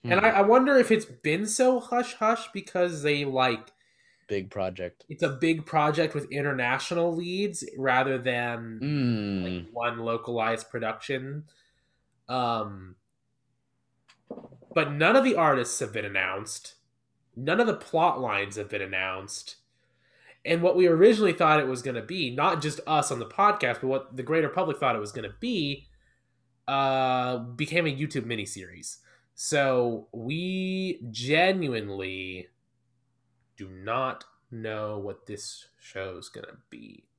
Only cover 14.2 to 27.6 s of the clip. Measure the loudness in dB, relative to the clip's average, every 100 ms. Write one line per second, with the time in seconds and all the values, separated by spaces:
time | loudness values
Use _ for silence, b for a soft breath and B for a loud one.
14.2 | _ -18 -18 -20 _ -2 -2 2 6 6
15.2 | 4 4 4 2 0 -4 -4 -6 -2 -2
16.2 | -2 -4 -8 -12 -14 _ _ _ _ _
17.2 | _ -8 0 2 2 0 -2 2 2 2
18.2 | -2 -2 -4 -6 -6 -6 -4 -4 -4 -6
19.2 | -10 -14 -14 -20 _ b b b b b
20.2 | b b 0 2 4 6 6 10 8 8
21.2 | 4 4 4 6 2 -4 -4 -6 -6 -4
22.2 | -4 0 0 0 -4 -6 0 0 0 -4
23.2 | -6 2 2 4 -2 0 -2 -2 -4 -10
24.2 | -2 0 0 0 -2 0 0 0 -4 -8
25.2 | -12 -8 -4 -2 -2 -6 -12 _ _ _
26.2 | _ _ _ _ -2 0 2 2 2 2
27.2 | 0 -4 -6 -6